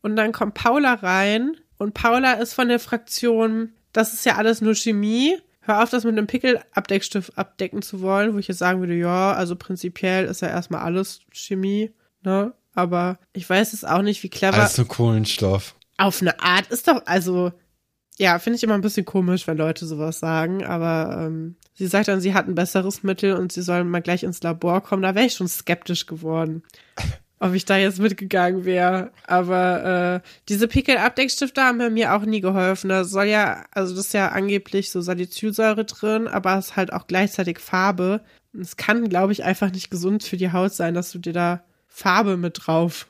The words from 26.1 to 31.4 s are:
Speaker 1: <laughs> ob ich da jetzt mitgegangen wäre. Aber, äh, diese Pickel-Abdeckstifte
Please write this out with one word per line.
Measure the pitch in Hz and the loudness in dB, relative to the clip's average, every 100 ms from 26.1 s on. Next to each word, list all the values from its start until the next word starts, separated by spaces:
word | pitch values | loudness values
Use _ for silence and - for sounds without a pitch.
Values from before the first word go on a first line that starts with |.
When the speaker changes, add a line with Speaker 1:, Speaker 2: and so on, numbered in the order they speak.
| 160 160 160 160 160 _ - _ - | -8 -4 -2 -2 -4 _ -20 _ -6
Speaker 1:
<laughs> | - - _ _ | -6 -6 _ _
ob | 190 | 0
ich | 185 | 0
da | - 196 | 2 2
jetzt | 196 185 | 2 2
mitgegangen | 214 190 196 190 180 185 | 0 0 -2 2 2 0
wäre. | 180 180 180 185 185 _ - | 0 2 2 0 -4 _ 0
Aber, | 180 180 180 180 180 180 180 175 180 | 0 2 2 2 2 0 0 0 -2
äh, | - - - | -8 -20 -4
diese | 202 226 | 0 2
Pickel-Abdeckstifte | - 262 247 220 247 262 - | 2 2 2 2 0 -2 0